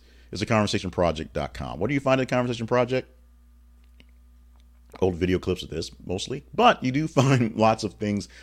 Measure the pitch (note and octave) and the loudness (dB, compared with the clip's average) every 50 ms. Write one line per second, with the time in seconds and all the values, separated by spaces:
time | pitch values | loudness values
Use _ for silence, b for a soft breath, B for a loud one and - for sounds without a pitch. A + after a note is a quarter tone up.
0 | b b b b b b b F2 G#2 - A2+ G#2+ G#2 G2 - G2+ - F2+ - F#2 | b b b b b b b -6 -2 0 2 2 2 2 0 -2 -4 -4 0 2
1 | F2 E2 D#2 D#2+ D#2+ - - D#2 C#2+ C#2 - - C2+ B1 B1 D2 F#2+ B2+ C#3+ C3+ | 2 2 0 -2 -6 -8 -6 -6 -6 -6 -6 -8 -8 -8 -6 -4 -2 -2 -2 0
2 | - C3 C3 C3 B2+ - C3 B2 B2 B2 A#2+ A#2 A#2 A2 B2 B2 B2 A#2+ B2+ C3 | 0 2 2 2 2 0 0 0 0 -2 -4 -6 -2 0 2 2 2 2 0 -2
3 | - - - - - - _ _ _ - - - - - - - - - - - | -4 -6 -14 -20 -20 -20 _ _ _ -20 -20 -20 -20 -20 -20 -20 -20 -20 -20 -20
4 | - - - - - - - - - - - - - _ _ _ _ - - - | -20 -20 -20 -20 -20 -20 -20 -20 -20 -20 -20 -20 -20 _ _ _ _ -16 -4 0
5 | F#2+ F#2+ F2 D#2+ F2+ F2+ F#2 F2 - F#2+ F2+ - - C#2+ - D#2+ - - - - | 2 2 2 2 0 2 2 0 0 -2 -4 -4 -6 -8 -8 -8 -8 -10 -12 -12
6 | - - F2+ F#2+ - - B2+ D3 - - - - A#3+ A#3 E3+ - C3 B2+ B2+ D3 | -10 -8 -6 -6 -6 -8 -10 -10 -12 -6 0 4 4 4 4 2 0 -2 -2 -2
7 | D#3 D#3 - C#3+ C3 C3+ C#3 A#2+ B2 G#2+ - G#2 A2 A2 A2+ A2+ - F#2+ - - | -2 0 2 2 4 4 4 4 2 2 2 4 4 4 4 2 -2 -6 -6 -4
8 | G#2 G#2 G#2 G2+ F#2+ - B B | -4 -2 -2 -2 -4 -8 B B